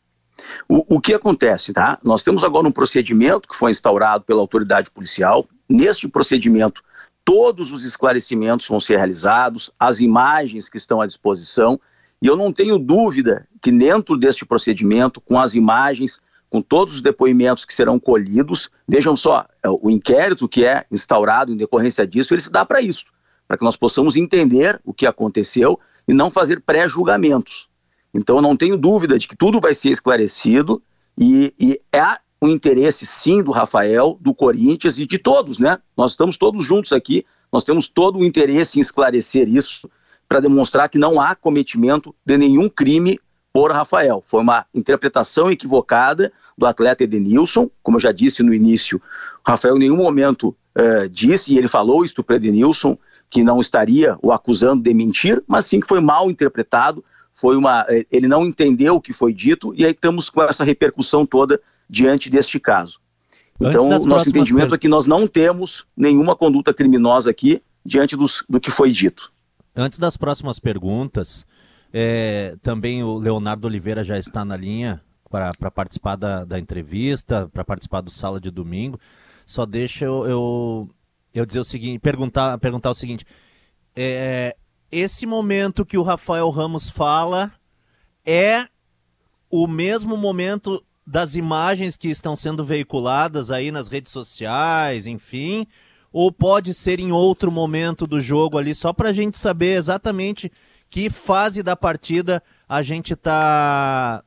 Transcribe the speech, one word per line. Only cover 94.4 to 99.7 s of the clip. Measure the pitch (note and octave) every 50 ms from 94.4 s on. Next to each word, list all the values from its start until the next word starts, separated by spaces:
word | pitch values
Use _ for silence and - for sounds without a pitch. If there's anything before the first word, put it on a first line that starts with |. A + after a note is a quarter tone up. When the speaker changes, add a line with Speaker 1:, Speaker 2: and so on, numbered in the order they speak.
| A2 G#2+ A#2+ C#3 D#3 E3 E3 D#3+ D#3 C#3+ C3 A2+ G2
Speaker 2:
enfim, | A2+ A#2 G#2 - - - C3 C#3+ E3+ G3+ A3 A3 - _ _ _ _ _ _ _ _
ou | - E3 F3 F#3
pode | F3 - F#3 F#3 G3 G#3 F#3 F#3 F3+
ser | - - F#3 F#3 F3+
em | F3+ F3+
outro | E3+ E3+ F#3 F#3+ F#3 - - F3
momento | E3+ E3 E3 D#3 D#3 D#3+ E3 E3+ E3 - E3+
do | D3+ D3 D3
jogo | C3 A#2 C#3+ D3+ D#3+ D#3+ D3+ D3
ali, | C#3+ D3 D3+
só | - - E3+
pra | F3+ - G#3+ A3
gente | G3 G3+ G#3 G#3 G3+ -
saber | - G#3 F3 E3 F3 F#3